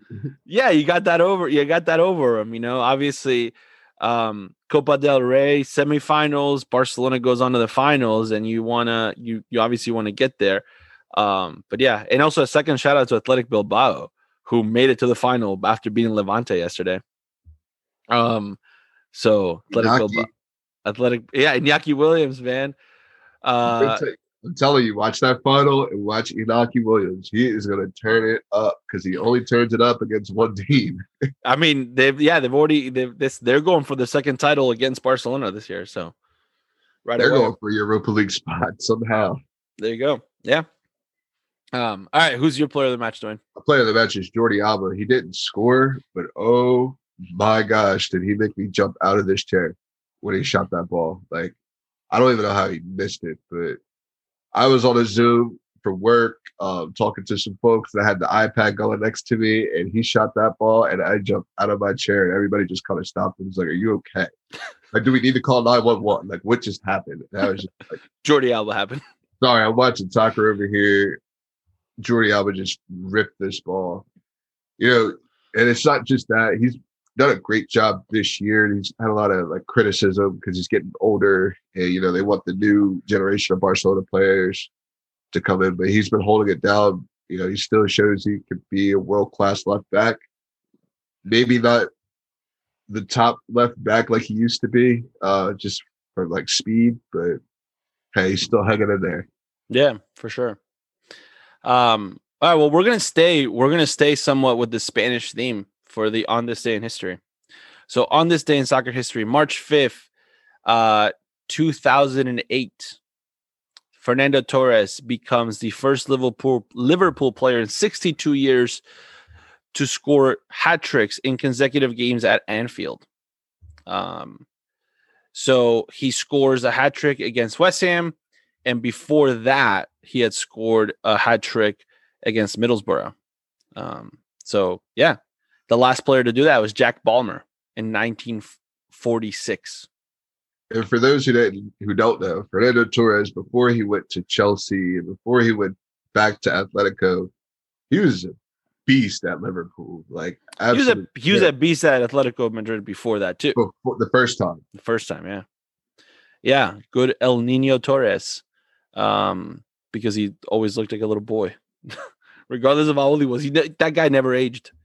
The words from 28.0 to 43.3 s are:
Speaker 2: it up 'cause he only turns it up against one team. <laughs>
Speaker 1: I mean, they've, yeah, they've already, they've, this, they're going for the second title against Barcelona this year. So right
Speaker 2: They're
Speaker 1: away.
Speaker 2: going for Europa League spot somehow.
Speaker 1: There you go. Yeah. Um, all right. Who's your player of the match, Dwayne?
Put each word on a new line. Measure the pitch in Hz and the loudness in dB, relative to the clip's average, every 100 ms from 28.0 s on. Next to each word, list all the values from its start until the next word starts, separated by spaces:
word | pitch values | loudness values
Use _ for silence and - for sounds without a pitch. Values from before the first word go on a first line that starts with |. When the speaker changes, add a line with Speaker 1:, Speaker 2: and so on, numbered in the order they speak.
| 110 113 110 110 | 0 2 2 -2
Speaker 2:
it | - | -2
up | 101 107 - - | -2 -2 -4 -8
'cause | 98 95 | -8 -6
he | 90 | -2
only | 104 123 120 | 0 0 2
turns | 120 117 | 0 2
it | 117 | 2
up | 120 117 | 2 0
against | - 107 104 | -2 -6 -4
one | 101 117 98 | -2 -2 -2
team. | 98 143 156 - - - | 0 0 0 -8 -14 -8
<laughs> | 139 135 123 | -8 -6 -2
Speaker 1:
I | 135 | 2
mean, | 165 143 123 127 | 2 0 -2 0
they've, | 135 139 | 2 4
yeah, | 151 170 | 2 2
they've | 127 | 2
already, | 139 151 151 131 | 2 2 2 0
they've, | 127 127 120 | -4 -6 -4
this, | 135 - | -6 -4
they're | 120 135 | 0 2
going | 151 170 139 | 4 2 0
for | 135 | -4
the | 120 | -2
second | 147 139 127 | -2 -2 -2
title | 147 147 131 | 0 2 2
against | 113 131 131 | 0 -2 -2
Barcelona | 131 127 117 135 113 | -2 -2 -2 -6 -6
this | 101 - | -8 -10
year. | 92 92 | -12 -10
So | - 85 - _ _ _ _ _ _ _ _ - | -12 -12 -16 _ _ _ _ _ _ _ _ -6
right | 120 | 0
Speaker 2:
They're | 120 | 2
Speaker 1:
away. | 131 | 4
Speaker 2:
going | 110 - | 2 -2
for | 107 | -4
Europa | 107 104 107 104 | -2 0 -2 0
League | 107 98 | 0 0
spot | - - 82 107 98 | -2 -8 -6 -6 -6
somehow. | - 113 113 110 98 131 _ _ _ - | -4 -4 -2 -2 -2 -4 _ _ _ -10
Speaker 1:
There | 107 | -8
you | 113 | -4
go. | 139 131 _ _ | -4 -4 _ _
Yeah. | - 147 160 _ _ _ _ _ _ _ _ _ - | -2 -2 -2 _ _ _ _ _ _ _ _ _ -10
Um, | 123 117 98 95 | -4 -4 -6 -4
all | 151 | 2
right. | 160 123 | 2 2
Who's | 156 131 | -2 0
your | 147 | -2
player | 147 135 | 0 0
of | |
the | 123 | -2
match, | 117 - | -6 -8
Dwayne? | 107 | -12